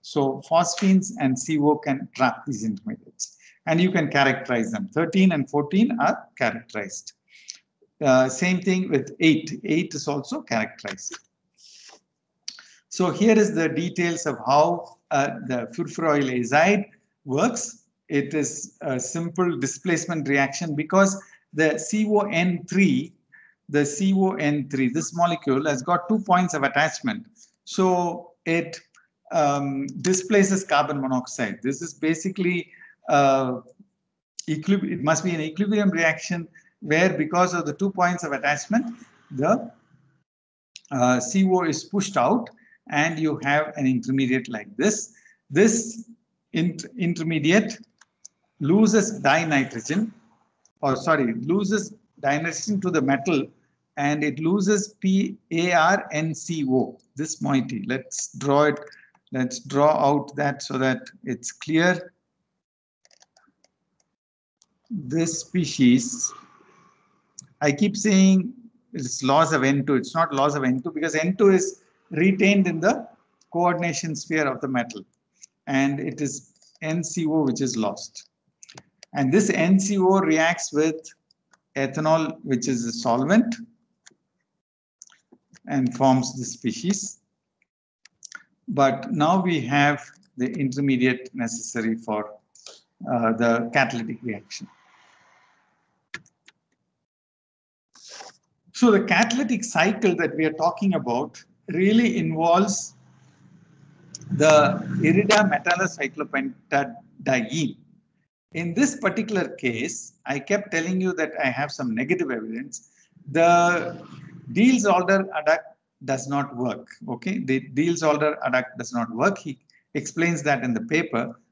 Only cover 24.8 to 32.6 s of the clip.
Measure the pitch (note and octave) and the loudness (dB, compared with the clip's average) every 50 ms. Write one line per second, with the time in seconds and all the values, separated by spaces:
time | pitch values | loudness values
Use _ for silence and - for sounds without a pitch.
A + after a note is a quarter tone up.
24.8 | C3+ B2 A#2+ D#3+ D#3 - - E3+ E3+ E3+ E3+ E3+ - D3 C3 C#3 D3 D#3 C#3+ B2+ | 0 0 0 -2 -6 -6 -2 0 0 0 0 -2 -2 -2 0 0 0 -2 -2 -2
25.8 | B2+ - F3 E3+ F3 - G#3+ G#3+ G3 - F3+ F3 F3+ F3 - D3 C#3 C3+ - C#3+ | -2 -2 -2 -2 0 0 -2 -2 2 2 2 2 2 0 -2 0 -2 0 2 2
26.8 | D3+ D#3 - - - B2+ G#2 G2+ - _ _ _ - _ _ _ _ - - - | 0 0 -2 -4 -4 -4 -4 -4 -10 _ _ _ -20 _ _ _ _ -10 -2 0
27.8 | F#3+ F#3 F#3 F3+ F3 E3+ E3 G#3 - - _ _ _ E3+ E3 E3+ E3 E3 - - | 2 2 2 0 0 -4 -6 -8 -12 -18 _ _ _ -2 -2 -2 -2 -4 -12 -16
28.8 | _ _ _ _ _ _ _ _ _ - - E3+ D3+ C#3+ C#3+ C#3+ C#3 C#3 C#3 C3+ | _ _ _ _ _ _ _ _ _ -4 -2 0 2 2 0 0 -2 -4 -4 -4
29.8 | C#3 C#3 - - C3 F3+ F#3 F#3 - - G#3+ G3+ G3 F#3+ G3 F#3 - - D#3 C#3+ | -6 -6 -8 -6 -2 0 0 0 0 2 4 4 4 4 2 -2 0 2 2 2
30.8 | D3 D3 D3 C#3 C3+ C3 C3 B2+ B2 - - - B2 G2+ F#2+ - - B2+ C#3 C#3 | 2 2 -2 -4 -2 -2 -2 -2 -4 -6 -6 -6 -6 -6 -6 -6 -6 -6 -6 -6
31.8 | E3+ - - _ - D#3 E3 D#3+ - F#3+ F#3+ - F#3 F3 F3+ F3 | -8 -12 -10 _ -2 -2 -2 -2 -4 -8 -4 -2 -2 -2 -2 -2